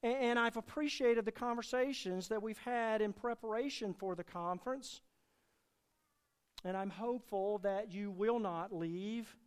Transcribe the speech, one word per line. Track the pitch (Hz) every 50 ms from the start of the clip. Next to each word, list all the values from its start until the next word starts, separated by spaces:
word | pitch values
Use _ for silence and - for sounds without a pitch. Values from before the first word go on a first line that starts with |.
| -
A-, | 233
and | 247 269 262 240 240
I've | 240 233 233 226
appreciated | 233 214 - - - 302 294 - - 269 240 233 233 220
the | 208
conversations | 220 - 254 240 233 240 226 - - 254 254 277 269 262 - 190 180 185 180
that | 175 220 220 202
we've | 220 220 -
had | - 247 247 240 226 226 220 220 214
in | 208 196
preparation | - - 240 233 - - 226 214 226 262 285 269 - 233 202 180
for | - - 190 180
the | 170 175
conference. | - - 180 170 175 180 180 - 254 262 277 240 - - - _ _ _ _ _ _ _ _ _ _ _ _ _ _ _ _ _ _ _ _ _ _ _ _ _ _ _ _ _ _ _ - -
And | 180 185
I'm | 190 196 214
hopeful | 190 190 214 240 240 247 - - 214 196 190 202 208 208
that | 185 202 196 190 214 226 175
you | 196 208 202
will | 196 180 202 220 233 240
not | 220 190 175 165 170 196 220
leave | 170 170 165 170 180 190 208 220 233 226 - - - _